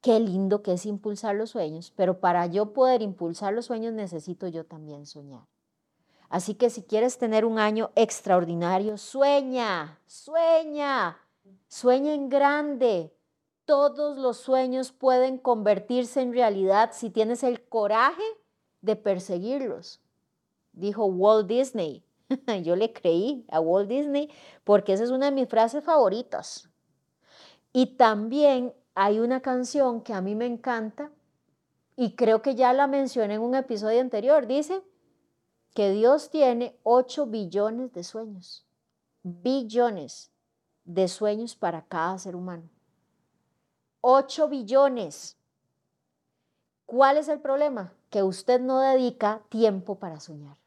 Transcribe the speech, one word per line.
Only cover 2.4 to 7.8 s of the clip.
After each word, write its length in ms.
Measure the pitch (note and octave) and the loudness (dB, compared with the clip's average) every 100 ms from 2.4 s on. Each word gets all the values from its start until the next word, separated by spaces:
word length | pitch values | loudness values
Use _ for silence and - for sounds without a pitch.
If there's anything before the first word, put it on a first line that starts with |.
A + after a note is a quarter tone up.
| F3 | 0
yo 260 | F3+ G#3 | -2 -2
poder 300 | G#3 B3+ B3+ | 2 2 2
impulsar 500 | G#3+ F#3 E3+ E3+ G3+ | 0 -6 -8 -6 -6
los 140 | A3 A#3 | -6 -6
sueños 260 | A3+ A3+ | -8 -6
necesito 560 | A3 G3+ E3+ D#3 F3 F#3 | -8 -8 -10 -12 -10 -10
yo 160 | E3 D#3+ | -10 -14
también 400 | D#3+ D3+ D3 D3 | -18 -18 -18 -18
soñar". 400 | D3+ C#3+ B2+ G#2 _ _ _ _ _ _ _ _ | -20 -20 -20 _ _ _ _ _ _ _ _ _
Así 260 | E3+ F3+ | -6 -6
que 160 | G#3 A#3+ | -2 -2
si 120 | A3+ | -2
quieres 360 | F#3+ G#3+ A#3+ B3 | -4 0 0 -2
tener 260 | A#3+ A3 | 0 2
un 140 | A3+ A3 | 2 0
año 320 | G#3+ G#3+ | 0 0